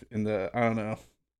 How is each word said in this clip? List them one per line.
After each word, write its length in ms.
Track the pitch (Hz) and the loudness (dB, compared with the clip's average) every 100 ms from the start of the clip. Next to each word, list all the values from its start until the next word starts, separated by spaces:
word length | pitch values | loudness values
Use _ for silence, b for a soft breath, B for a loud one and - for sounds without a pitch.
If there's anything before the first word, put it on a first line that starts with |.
| - | -6
in 140 | 110 107 | -2 0
the, 260 | 104 95 | 0 0
I 60 | 120 | 2
don't 160 | 117 113 | 2 2
know. 220 | 107 110 - _ _ _ | -2 -6 -10 _ _ _